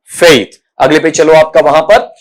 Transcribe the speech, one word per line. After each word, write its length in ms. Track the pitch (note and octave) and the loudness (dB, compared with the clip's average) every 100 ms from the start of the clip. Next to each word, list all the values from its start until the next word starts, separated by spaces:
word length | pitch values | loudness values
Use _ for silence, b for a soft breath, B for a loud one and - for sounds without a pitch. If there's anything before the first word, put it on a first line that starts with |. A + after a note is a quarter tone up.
| _ - | _ -2
फेथ। 400 | E3+ C3+ F#2+ _ _ - | 2 2 -2 _ _ -6
अगले 220 | C3+ D3+ | -2 -2
पे 120 | D#3+ | -2
चलो 220 | D3+ D#3 | -2 2
आपका 280 | D#3+ D#3 D#3+ | 2 2 0
वहां 200 | D3 D3+ | 0 0
पर 320 | D#3 A3+ - - | 0 0 -2 -12